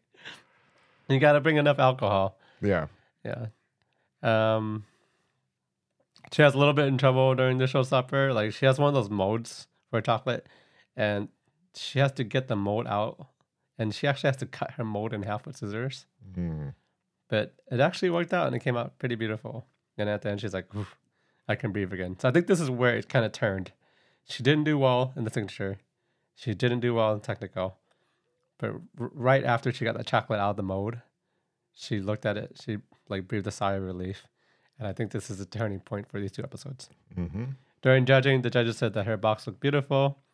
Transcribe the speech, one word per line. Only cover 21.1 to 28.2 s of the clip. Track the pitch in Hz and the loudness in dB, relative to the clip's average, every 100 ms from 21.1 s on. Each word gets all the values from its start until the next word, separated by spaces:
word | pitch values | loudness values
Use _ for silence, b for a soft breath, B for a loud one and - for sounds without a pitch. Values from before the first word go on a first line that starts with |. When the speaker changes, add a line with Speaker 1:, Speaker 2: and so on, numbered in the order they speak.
| _ _ _ - | _ _ _ -6
Speaker 2:
I | 104 | -4
can | 110 | -2
breathe | 101 95 | -2 -4
again." | 92 90 90 | -4 -6 0
So | 131 | 2
I | |
think | 151 175 | 2 2
this | 175 | 0
is | 147 | 0
where | 120 123 113 | 2 2 2
it | - | 0
kinda | 135 110 | 0 0
turned. | - 113 95 90 _ _ _ _ _ - | -2 -2 -2 -6 _ _ _ _ _ -16
She | - | -2
didn't | 120 151 | 2 2
do | 151 147 | 2 2
well | 135 123 131 131 | 4 4 0 -4
in | |
the | 110 | -6
signature. | 113 101 - 98 95 _ _ _ _ _ _ | -4 -8 -6 -6 -6 _ _ _ _ _ _
She | 123 | -8
didn't | 92 123 123 | -2 0 0
do | 120 | 0
well | 117 110 | 2 0
in | 107 | 0
technical. | - 101 95 92 92 - _ _ _ _ | -6 -8 -8 -6 -6 -8 _ _ _ _